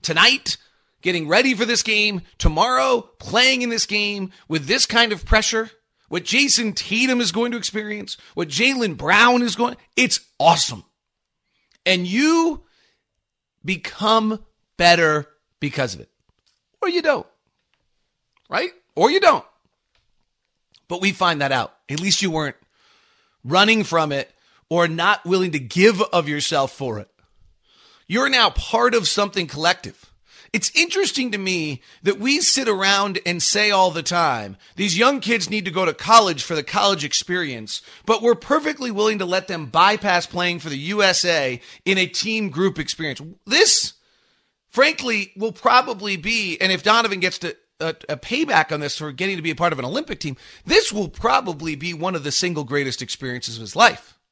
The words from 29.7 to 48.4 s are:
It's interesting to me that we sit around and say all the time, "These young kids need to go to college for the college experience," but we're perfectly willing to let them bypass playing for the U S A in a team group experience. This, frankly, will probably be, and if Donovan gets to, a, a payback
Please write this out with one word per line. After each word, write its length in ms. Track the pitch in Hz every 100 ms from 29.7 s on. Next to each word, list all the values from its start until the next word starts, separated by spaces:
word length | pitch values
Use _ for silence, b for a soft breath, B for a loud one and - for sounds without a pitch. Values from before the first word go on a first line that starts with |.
| 185 - - - _ b b b
It's 220 | 202 - 294
interesting 560 | 339 381 392 - 247
to 60 | 208
me 440 | 190 180 156 131 b b
that 160 | 180 196
we 220 | 233 285
sit 260 | 349 285 247
around 520 | 196 196 196 202 185 175
and 160 | 175
say 300 | - 202 208
all 180 | 202 185
the 140 | 165
time, 540 | 156 175 165 120 104 95 b b
"These 220 | 202 170
young 240 | 240 277
kids 280 | 196 233 170
need 140 | 214
to 80 | 190
go 140 | 170 180
to 80 |
college 500 | - 175 226 202 151
for 120 | - 160
the 60 |
college 440 | 143 208 202 190 143
experience," 760 | - - 180 160 120 110 - B B -
but 160 | 226
we're 140 | 233 233
perfectly 560 | - 311 302 277 254
willing 280 | 202 214 214
to 60 | 185
let 220 | 185 185
them 200 | 175 147
bypass 580 | 160 190 208 202 175 165
playing 340 | 180 175 175
for 80 | 151
the 100 | 139
U 240 | 156 208
S 220 | 196 180
A 380 | 180 165 135 123 B B -
in 120 | 190
a 80 | 180
team 440 | - 202 220 202
group 280 | 143 190 185
experience. 440 | 143 - 160 131 156 185 -
This, 480 | 269 427 - - - _ _ _ _ _ _ _
frankly, 640 | - 285 311 262 214 190 190
will 160 | 220
probably 640 | - 254 247 254 220 208 190
be, 400 | 170 226 196 156
and 100 | 190
if 140 | 185
Donovan 380 | 208 220 226 190
gets 160 | 180 -
to, 180 | 175 - _ _
a, 160 | 160 160 -
a 80 | 147
payback 560 | - 254